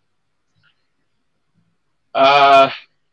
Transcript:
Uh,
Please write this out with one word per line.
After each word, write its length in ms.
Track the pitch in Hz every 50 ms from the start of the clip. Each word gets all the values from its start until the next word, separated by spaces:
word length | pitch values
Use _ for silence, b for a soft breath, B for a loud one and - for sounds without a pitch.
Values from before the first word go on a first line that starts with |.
| _ _ _ _ _ _ _ _ _ _ _ _ _ _ _ _ _ _ _ _ _ _ _ _ _ _ _ _ _ _ _ _ _ _ _ _ _ _ _ _ _ _ _
Uh, 560 | 139 135 135 143 143 143 139 139 135 135 131 B B B _ _ _ _ _